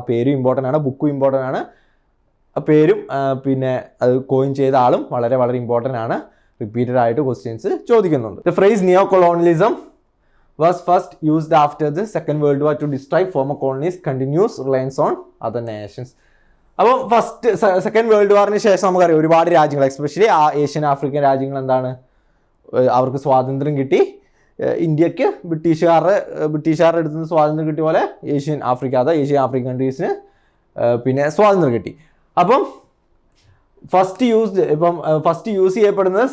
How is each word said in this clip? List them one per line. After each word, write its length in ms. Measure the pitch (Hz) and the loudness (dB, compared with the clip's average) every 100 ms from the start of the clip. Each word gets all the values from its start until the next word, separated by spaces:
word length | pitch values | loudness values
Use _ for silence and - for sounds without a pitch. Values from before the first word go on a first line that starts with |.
| 127 | -2
പേരും 240 | 117 131 139 | 0 0 0
ഇമ്പോർട്ടന്റ് 300 | 127 127 131 | 0 0 -2
ആണ്, 80 | 151 143 | -2 -2
ബുക്കും 220 | - 151 143 | -2 -4 0
ഇമ്പോർട്ടന്റ് 320 | 135 135 127 | 0 0 -4
ആണ്. 120 | 180 - _ _ _ _ _ _ _ _ 151 | -6 -10 _ _ _ _ _ _ _ _ -6
ആ 40 | 147 | 0
പേരും, 300 | 151 156 220 - 135 | 4 4 2 -4 -4
ആ, 20 | 135 131 135 | -4 -4 -2
പിന്നെ 280 | 135 131 127 - _ | -2 -2 -4 -6 _
അത് 120 | 123 127 - | 0 0 0
കോയിൻ 180 | 135 139 139 | 0 0 0
ചെയ്ത 160 | 135 131 123 | 0 2 2
ആളും 160 | 190 294 123 | 2 -2 -4
വളരെ 200 | 120 131 | -2 0
വളരെ 160 | 120 123 | 0 -2
ഇമ്പോർട്ടന്റ് 360 | 117 120 127 120 117 | -2 -2 -2 -6 -6
ആണ്. 120 | 214 - _ _ - | -6 -10 _ _ -14
റിപ്പീറ്റഡ് 380 | 107 120 123 127 | -8 -4 -2 2
ആയിട്ട് 180 | 117 120 | 2 0
ക്വസ്റ്റ്യൻസ് 500 | 131 117 120 113 - - - | -2 -4 -8 -8 -6 -6 0
ചോദിക്കുന്നുണ്ട്. 520 | 233 185 143 110 - - | 2 2 0 -2 -6 -4
The 60 | 160 | 2
phrase 240 | 196 220 185 | 2 2 2
neo-colonialism 840 | 180 196 190 175 170 175 160 214 339 - _ _ _ _ _ _ - | 2 4 4 2 2 2 2 0 -2 -10 _ _ _ _ _ _ -2
was 120 | 165 175 175 | 0 0 0
first 240 | 180 - - 156 | 0 -2 -4 -2
used 200 | 156 151 156 | 0 2 2
after 240 | 147 147 151 151 | 2 0 -4 -4
the 60 | 214 160 | -6 -6
Second 220 | 160 151 | -4 -2
World 180 | 147 139 151 | 0 0 0
War 100 | 147 | -2
to 60 | 147 131 | -4 -6
describe 340 | - 170 185 139 | -2 -2 0 -2
former 200 | 139 139 | -4 -4
colonies' 340 | 135 135 175 180 151 | -4 -4 -4 -6 -6
continuous 440 | 131 135 156 226 - 131 | -4 -2 0 0 -2 -2
reliance 340 | 131 131 143 175 | -2 -2 -2 -2
on 80 | 359 - _ 113 | -4 -10 _ -8
other 160 | 117 117 | -8 -8
nations. 360 | 107 104 - 123 _ _ _ _ _ _ - | -10 -14 -16 -18 _ _ _ _ _ _ 0
അപ്പോൾ 120 | 214 262 233 | 2 2 0
ഫസ്റ്റ്, 380 | 233 - - 233 190 | 0 -2 -4 -2 0
സെ-, 180 | 214 185 208 | 2 0 0
സെക്കൻഡ് 240 | 214 233 | 0 2
വേൾഡ് 220 | 208 202 202 | 4 4 4
വാറിന് 240 | 202 208 214 | 2 2 2
ശേഷം 180 | 185 196 | 2 2
നമുക്കറിയാം 320 | 180 175 156 | 2 4 4
ഒരുപാട് 280 | 156 165 170 170 | 4 4 4 4
രാജ്യങ്ങൾ, 280 | 151 143 135 | 2 2 0
especially 360 | 139 147 170 220 165 | -2 -6 0 2 4
ആ 20 | 151 147 | 2 2
ഏഷ്യൻ 240 | 143 156 147 | -2 -2 -2
ആഫ്രിക്കൻ 300 | 139 143 147 139 | -2 -2 0 0
രാജ്യങ്ങൾ 300 | 135 135 139 | 0 -2 -4
എന്താണ്, 260 | 131 127 127 127 _ _ _ _ _ _ - 123 | -2 -2 -2 -10 _ _ _ _ _ _ -6 0
ഏഹ്, 120 | 127 123 | 2 2
അവർക്ക് 220 | 131 127 147 | 0 -2 0
സ്വാതന്ത്ര്യം 500 | 131 127 135 143 143 | 0 0 -4 -4 -4
കിട്ടി. 200 | 135 220 381 - _ _ _ - | 0 0 0 -4 _ _ _ -6
ഏഹ്, 180 | 131 117 170 | -4 -2 0
ഇന്ത്യക്ക് 480 | 151 165 170 311 - 180 | 2 0 0 -2 -4 -8
ബ്രിട്ടീഷുകാരുടെ, 640 | 160 170 160 170 165 165 202 - 151 | -4 -2 2 2 4 2 0 -2 -6
ഏഹ്, 100 | 156 | -4
ബ്രിട്ടീഷുകാരുടെ 480 | 151 160 156 165 165 | -2 -2 2 2 2
അടുത്ത് 140 | 156 160 | -2 -6
നിന്ന് 120 | 160 | -2
സ്വാതന്ത്ര്യം 340 | 170 151 156 160 | 2 2 0 -4
കിട്ടിയ 140 | 156 156 | -2 0
പോലെ 120 | 202 381 - - 143 | 0 -2 -6 -6 -4
ഏഷ്യൻ 240 | 143 143 123 | -2 -4 -4
ആഫ്രിക്ക, 240 | 127 135 127 | -4 -2 0
അതായത് 180 | 131 160 | 2 0
ഏഷ്യൻ 180 | 135 143 127 | 0 0 0
ആഫ്രിക്കൻ 240 | 131 127 | -2 -4
കൺട്രീസിന്, 380 | 127 135 131 208 392 - _ _ _ _ - | -4 -4 -2 -4 -6 -10 _ _ _ _ -4
ഏഹ്, 140 | 120 120 127 | 0 0 0
പിന്നെ 220 | 135 147 151 | 0 0 2
സ്വാതന്ത്ര്യം 360 | 208 196 143 117 | 4 4 2 0
കിട്ടി. 160 | 92 - _ _ _ 170 | -6 -14 _ _ _ 0
അപ്പം 200 | 180 269 - - _ _ _ _ _ _ _ _ _ _ - | 2 2 0 -10 _ _ _ _ _ _ _ _ _ _ -2
ഫസ്റ്റ് 320 | 180 190 - 247 | 0 0 0 0
യൂസ്ഡ്, 320 | 220 220 190 147 151 | 2 0 0 0 2
ഇപ്പം, 220 | 170 170 156 | 0 0 -2
ഏഹ്, 120 | 156 170 | 0 0
ഫസ്റ്റ് 220 | 165 220 196 | -2 -4 0
യൂസ് 180 | 185 208 | 0 2
ചെയ്യപ്പെടുന്നത് 480 | 208 196 185 190 262 | 2 2 0 0 0